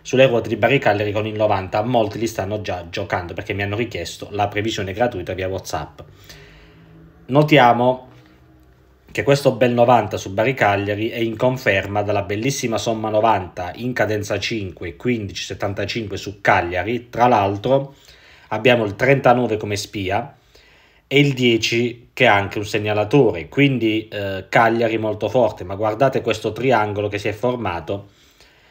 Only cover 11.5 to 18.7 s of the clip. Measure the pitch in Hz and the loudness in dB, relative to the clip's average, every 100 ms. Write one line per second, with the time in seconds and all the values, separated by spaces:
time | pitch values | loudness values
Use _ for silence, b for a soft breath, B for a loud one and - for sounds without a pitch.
11.5 | 127 113 98 95 104 104 101 98 104 127 | 0 0 0 0 -4 -2 -2 -2 -4 -4
12.5 | 139 120 110 120 110 110 107 113 107 92 | -4 -4 -4 -4 -4 -2 2 4 2 -2
13.5 | - 90 90 123 120 107 107 101 104 - | -10 -10 -8 -6 -2 -2 -2 -4 -4 -4
14.5 | 110 98 - 87 - 120 120 98 85 - | -6 -8 -10 -12 -6 -2 -2 -4 -10 -10
15.5 | - 101 101 98 120 104 95 - - - | -6 -6 -4 -6 -6 -8 -8 -10 -4 2
16.5 | 101 85 90 95 123 - 113 120 117 98 | 2 2 -4 -4 -6 -6 2 4 6 2
17.5 | 101 123 139 143 b b b b b b | 0 0 0 0 b b b b b b
18.5 | 110 117 | 0 4